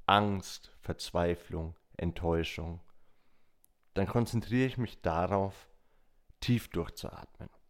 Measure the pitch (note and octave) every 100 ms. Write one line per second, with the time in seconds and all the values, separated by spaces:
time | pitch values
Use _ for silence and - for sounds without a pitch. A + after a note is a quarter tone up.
0 | - G2+ G#2 G2 - - - - - E2+
1 | - F2 F2 F2 - E2 D#2+ E2 _ -
2 | E2+ - F2 E2 D#2+ - E2 E2+ - -
3 | - - - - - _ _ _ _ -
4 | F#2+ B2 A#2 A2+ G#2 A#2+ C3 B2+ A2+ -
5 | F2 E2 F2+ G2 G2 - - - _ _
6 | _ _ - - - A#2+ - F2 E2 -
7 | - - - - - - _